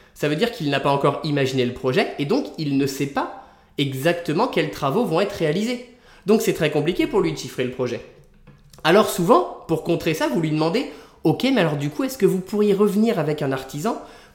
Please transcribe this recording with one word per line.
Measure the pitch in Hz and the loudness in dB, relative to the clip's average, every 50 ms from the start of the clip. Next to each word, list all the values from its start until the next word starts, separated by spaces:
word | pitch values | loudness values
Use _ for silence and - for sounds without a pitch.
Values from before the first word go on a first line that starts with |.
| - _ - | -20 _ -8
Ça | - - | -4 -2
veut | 147 151 | 0 0
dire | 160 226 226 | 0 0 -2
qu'il | - - 160 143 | -2 -2 -2 -2
n'a | 139 135 | 0 0
pas | 139 147 | 2 2
encore | 139 135 - 147 135 - - | 2 2 2 0 0 0 -2
imaginé | 156 143 143 135 131 135 131 123 | -2 0 0 0 0 2 0 0
le | 120 120 | 0 -2
projet, | - - - - 190 233 - - - | -2 -2 0 2 2 2 0 -2 -4
et | 143 | -2
donc | 143 226 294 - - - | 0 0 -2 -2 -4 -6
il | - 156 143 139 | -6 -4 0 0
ne | 135 139 | 0 0
sait | 135 - - 143 | 0 -2 -4 -4
pas | 139 - 254 320 - - - - - - _ _ _ _ | -2 -2 -4 -4 -4 -8 -14 -20 -20 -20 _ _ _ _
exactement | - 143 135 131 131 135 170 175 175 - - 147 180 240 | -2 -2 -2 -2 0 0 0 0 0 -2 -2 0 0 0
quels | 254 - 175 151 147 | 0 0 -2 -2 -2
travaux | - - 156 135 135 214 247 | -4 -4 -2 0 0 0 0
vont | 180 160 170 | 0 0 0
être | 202 196 - | 0 0 -2
réalisés. | - 170 151 156 196 214 240 247 240 - - - _ _ - - - - | -2 -2 0 0 0 -2 -2 -4 -6 -8 -14 -20 _ _ -20 -20 -4 2
Donc | 180 220 220 - | 2 2 4 4
c'est | 190 165 | 2 0
très | - 165 151 | 0 0 0
compliqué | - - 139 160 190 - 320 | 0 0 0 0 0 0 0
pour | - - 196 | 0 2 0
lui | 175 160 147 | 0 0 -2
de | |
chiffrer | - - 127 - - 123 | -6 -10 -8 -6 -4 -4
le | 123 | -4
projet. | - - 127 120 113 101 - - - - - - _ - - - - - - - - - - | -4 -4 -4 -4 -4 -8 -10 -14 -20 -20 -20 -20 _ -20 -20 -20 -20 -20 -20 -20 -10 -2 2
Alors | 156 180 214 208 - | 4 6 6 4 2
souvent, | - - 170 180 254 359 - - - - - | 0 0 4 4 4 4 4 0 -8 -10 -4
pour | - 160 - - | -2 -2 -2 0
contrer | 196 170 - - 165 156 | 0 -2 0 0 -2 -2
ça, | - 294 | 0 -2
vous | 320 262 185 | -2 0 0
lui | 160 160 | 0 0
demandez, « | 151 151 156 160 180 247 294 - - - - - - _ - | 0 0 0 0 0 -2 -2 -4 -10 -16 -20 -20 -8 _ 0
Ok, | 160 156 - - | 0 2 2 2
mais | 262 277 220 | 2 2 2
alors | 175 156 147 | 2 2 0
du | 143 143 147 | -2 -4 -4
coup, | - - 269 | -4 -4 -4
est-ce | 262 262 | -4 0
que | - 196 | 2 2
vous | 175 175 185 | 2 2 0
pourriez | 180 - 214 208 208 208 185 | -4 -2 0 2 2 4 4
revenir | 190 214 202 180 208 220 233 202 180 | 4 4 4 4 2 2 2 2 0
avec | 147 156 151 151 | 0 -2 -2 -2
un | 151 135 | -2 -2
artisan | 135 131 - - - 147 160 226 - - - - - - - - | -2 -4 -6 -8 -8 -6 -4 -4 -6 -6 -10 -16 -20 -20 -20 -12